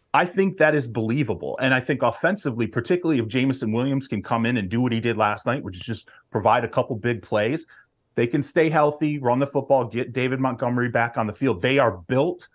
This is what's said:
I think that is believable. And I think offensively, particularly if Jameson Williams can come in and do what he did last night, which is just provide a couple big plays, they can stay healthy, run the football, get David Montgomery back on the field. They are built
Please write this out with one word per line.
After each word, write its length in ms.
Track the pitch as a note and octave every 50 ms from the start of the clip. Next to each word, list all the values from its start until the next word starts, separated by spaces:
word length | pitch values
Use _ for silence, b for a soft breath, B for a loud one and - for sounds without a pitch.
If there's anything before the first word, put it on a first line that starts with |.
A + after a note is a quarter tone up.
| B _ -
I 100 | C#3+ F3
think 320 | F3 F3 F#3 G3 G3 -
that 180 | - D#3 D3+ D3+
is 120 | D3 B2+
believable. 680 | A#2+ A2 A#2 A2 A2 A#2+ D3 C#3+ A2+ G2 E2 C#2+ C#2 - -
And 140 | B2+ C3 C3
I 60 | B2+
think 240 | B2 - D3 B2 C3
offensively, 640 | A#2 A2+ - - E3 G3+ G#3+ - D3+ A2+ A#2 A#2
particularly 520 | G#2+ - A#2+ A#2 - F3+ F3+ F3+ E3 D#3 B2
if 80 | A2+
Jameson 440 | G#2+ G#2 C3 B2+ C3+ B2+ B2+ C3 G#2+
Williams 360 | G#2+ A#2 B2+ C#3 C#3 C#3 C3+
can 140 | - - G#2
come 240 | F#2+ - B2 A2+ A2+
in 120 | A#2 B2
and 120 | A#2 G2 F#2
do 100 | A2+ A#2
what 120 | B2+ B2
he 80 | A#2 A2+
did 180 | G#2+ A#2 A#2
last 300 | G#2+ A2 G#2 G#2 G2+ -
night, 160 | B2 B2 D3+ -
which 120 | G2+ F2+
is 60 | F2+
just 260 | F2+ A#2 A2+ - - B B B B B
provide 340 | - A2 G2 G#2+ A2 B2 A#2+
a 60 | A2+
couple 260 | - C3+ B2 - C3
big 280 | G#2+ F#2 A#2+ A#2+ G#2 -
plays, 420 | - - G#2+ G#2 A#2 D3 D#3+ - B B B B B _ _ _ _ -
they 140 | - A#2+
can 160 | A#2+ - D3 C3+
stay 260 | - - - D#3+ D#3+
healthy, 480 | D#3 D#3+ D3+ D3 D3 - D#3+ D3+ D3+
run 220 | D3 C3 A#2+ A#2+ B2+
the 80 | C#3
football, 380 | C#3 - C#3+ B2+ - C#3 C3 A#2+
get 280 | G#2+ G2+ A#2 B2 - A#2
David 260 | B2+ B2+ B2+ C3 C3
Montgomery 500 | C3+ C3 B2 A#2+ C3 A#2+ B2 B2 A#2+ A#2+
back 280 | A#2 A#2 A#2 A#2+ -
on 80 | B2 A2
the 80 | G#2 G2+
field. 300 | - C3 C3 G#2+ F2 E2+
They 160 | B2 C3+ C#3
are 180 | C3 A2+ G2
built 500 | F2+ F2 - B2+ C3 C#3+ F3+ F3 - - -